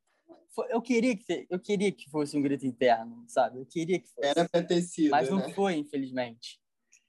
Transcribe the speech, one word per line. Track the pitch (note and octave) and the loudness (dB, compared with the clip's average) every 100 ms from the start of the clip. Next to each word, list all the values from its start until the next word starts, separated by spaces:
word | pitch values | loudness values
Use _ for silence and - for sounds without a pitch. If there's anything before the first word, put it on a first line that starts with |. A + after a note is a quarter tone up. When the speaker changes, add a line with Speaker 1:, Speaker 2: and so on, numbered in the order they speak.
| _ _ _ - _ | _ _ _ -20 _
Speaker 1:
Foi, | - - | -8 -4
eu | A3+ | -2
queria | A#3+ A#3 B3+ G3 | 0 2 2 0
que | |
te-, | - E3 - | -4 -6 -4
eu | F#3 | -6
queria | - G3+ G3+ | -2 0 0
que | - - | -2 -6
fosse | D3+ D3 D3 | -4 -2 0
um | |
grito | C#3 C#3 C3+ | 0 0 -2
interno, | A#2 B2 A2+ A#2 A#2 - | 2 4 4 0 -14 -6
sabe? | C3+ A2+ B2+ | 0 0 -2
Eu | C3+ | -10
queria | F3 E3 F3+ | -6 -2 -2
que | - | -4
fosse. | - C#3 | -4 0
Speaker 2:
Era | D3 F3 | 2 2
pra | E3+ | 0
ter | F3 F3 | 2 0
sido, | F3 - D3+ | 0 0 2
Speaker 1:
Mas | C#3+ - | 2 2
não | F#3+ | 0
Speaker 2:
né? | - | -2
Speaker 1:
foi, | F#3 G3 | -2 0
infelizmente. | D#3+ D3 C#3+ C3+ B2+ A#2+ A2+ - - _ _ _ _ | 0 -4 -6 -6 -6 -8 -10 -20 -20 _ _ _ _